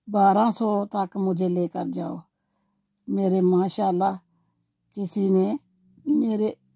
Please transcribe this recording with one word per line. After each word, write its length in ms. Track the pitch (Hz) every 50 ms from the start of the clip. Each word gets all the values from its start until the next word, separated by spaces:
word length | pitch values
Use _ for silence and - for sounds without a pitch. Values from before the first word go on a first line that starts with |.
| _ 220
बारह 400 | 202 202 196 196 190 208 226 233 -
सौ 320 | - 226 214 208 202 202 202 -
तक 220 | 202 190 185 - 202
मुझे 300 | 190 190 180 170 185 180
लेकर 380 | 180 175 175 170 - 180 175 175
जाओ। 300 | 175 180 170 170 - 170 - _ _ _ _ _ _ _ _ _ _ _ _ _ _ _ _ -
मेरे 320 | 196 196 196 185 185 190 185
माशाल्लाह, 760 | 185 185 180 190 185 - - 202 196 180 180 190 196 190 185 _ _ _ _ _ _ _ _ _ _ _ _ _ _ -
किसी 320 | 208 196 180 - 208 196 190
ने, 280 | 190 185 190 202 226 - _ _ _ _ _ _ _ _ -
मेरे 500 | 294 302 302 233 226 220 208 214 214 - _ _ _ _